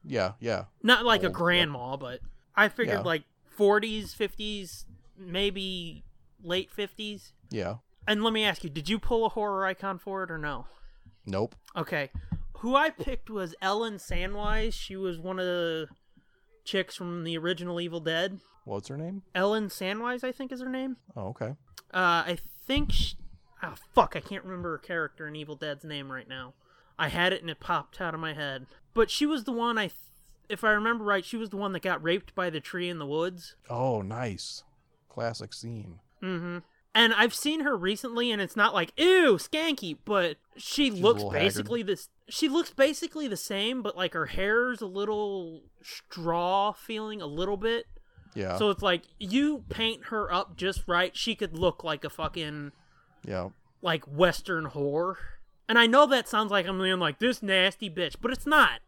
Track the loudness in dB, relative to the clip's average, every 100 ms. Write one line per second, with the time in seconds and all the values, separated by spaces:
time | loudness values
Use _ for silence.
0 | -2 0 0 -2 -2 -2 -4 _ 4 4
1 | 6 4 2 0 2 4 2 -2 -6 -6
2 | -8 -10 -12 -16 _ 4 4 4 0 0
3 | 0 -2 -4 _ _ 4 6 6 2 -4
4 | -6 -4 -4 -4 -6 -6 -10 -12 -14 -18
5 | -20 -18 -6 0 0 0 -6 -6 -8 -12
6 | -18 -20 -20 _ -2 -2 -2 -6 -8 -6
7 | -10 -10 -14 _ -8 -4 -2 -4 _ _
8 | -2 2 2 2 2 0 -4 -6 -2 0
9 | 2 2 2 0 -2 0 -2 -2 -6 -6
10 | -6 -6 -6 -4 -4 -6 -10 -16 -20 -20
11 | -20 _ -6 -2 -2 -6 -12 -8 -4 -4
12 | -4 -8 -6 -6 -6 -6 2 4 2 0
13 | -4 -4 -6 -6 -6 -4 -2 0 -2 -6
14 | -4 -2 -2 -2 2 2 2 -2 -6 -6
15 | -6 -4 -6 -4 -2 0 0 -2 -6 -14
16 | _ _ _ _ _ _ -4 -2 -2 -6
17 | -8 -6 -4 -2 -2 -2 -2 -4 -4 -4
18 | -2 0 0 -4 _ -20 -6 -6 -6 -8
19 | -6 -8 -8 0 2 2 -2 -4 -4 -4
20 | -4 -4 -6 -6 -8 -8 -6 -4 -4 -8
21 | _ -10 -8 -6 -8 -8 _ -20 _ 0
22 | 4 4 0 -4 -8 -16 -2 0 4 4
23 | 4 -2 -12 -16 _ -12 -12 -12 2 4
24 | 4 0 -8 -10 -8 -8 -6 -8 -4 -4
25 | -4 -8 -12 -10 -12 -8 -8 -8 -8 -10
26 | -8 -12 -10 -12 -12 -16 _ _ _ -4
27 | -2 2 2 2 -4 -10 -2 -2 -2 -8
28 | -6 -4 -6 -6 -6 -8 -14 -20 _ 2
29 | 2 4 2 0 -2 -2 0 0 -2 -6
30 | -20 -20 -20 -20 _ -2 2 4 2 0
31 | 2 0 0 -6 -6 -4 -4 -2 -2 -2
32 | 0 0 -2 -4 -2 -4 -6 -6 -4 -4
33 | -4 -2 -2 -4 -16 -20 -8 -2 0 0
34 | -2 -4 -4 -6 -8 -12 -16 _ _ _
35 | _ -4 -4 -4 -10 -12 -10 -10 -12 -16
36 | _ _ -6 -6 -6 -8 -12 _ _ 4
37 | 6 6 2 2 -2 0 0 0 0 -2
38 | -4 -2 0 0 -2 4 4 4 -2 4
39 | 6 8 8 6 2 -2 0 -2 -4 -8
40 | 0 2 2 -2 _ -16 -6 2 2 6
41 | 6 6 2 2 2 2 -2 -2 -2 -4
42 | -6 _ -10 0 2 2 0 4 4 4
43 | -6 -6 -4 -4 -4 -2 -2 -2 -4 -2
44 | -2 -2 -2 0 2 2 2 -2 -6 -4
45 | -2 -2 -2 -4 -8 -12 -20 _ -18 -18
46 | -14 -6 -2 2 4 4 2 0 -8 -8
47 | -6 -8 -6 -2 -2 0 0 -2 -4 -18
48 | -20 -20 -14 -6 -2 2 2 2 2 2
49 | -2 -12 0 2 2 0 -6 -2 -2 -2
50 | -6 -4 0 0 -2 -4 -2 -2 2 4
51 | 2 0 -2 -2 -4 2 2 2 -4 -4
52 | -6 -4 -6 -4 -6 -6 -10 _ _ _
53 | _ _ -6 -4 -6 -10 _ _ -2 -2
54 | -4 4 4 4 -4 -4 -4 -2 -2 0
55 | -2 -4 -10 -10 -16 _ 2 6 8 8
56 | 8 6 2 0 2 2 2 0 2 2
57 | 0 2 0 2 2 4 4 2 -8 -2
58 | -4 -2 -4 -2 4 8 8 4